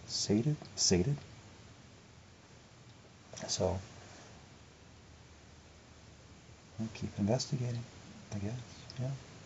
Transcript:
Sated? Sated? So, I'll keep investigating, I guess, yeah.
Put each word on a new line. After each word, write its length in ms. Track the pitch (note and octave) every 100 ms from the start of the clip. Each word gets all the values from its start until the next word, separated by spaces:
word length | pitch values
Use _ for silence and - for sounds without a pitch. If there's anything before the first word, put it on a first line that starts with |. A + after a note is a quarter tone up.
| -
Sated? 500 | - - G#2 D3+ D3+ -
Sated? 420 | - - F2+ F2+ C#3+ - - - - - - - - - - - - - - - - - - - - - - -
So, 320 | - F#2 F#2+ - - - - - - - - - - - - - - - - - - - - - - - - - - - - - -
I'll 80 | A2+
keep 160 | - G2 -
investigating, 680 | G2+ C3 - C3 B2 A#2+ A#2+ - - - -
I 40 | G2+
guess, 140 | G2+ B2 A#2+ - - -
yeah. 100 | B2+ C3+ - -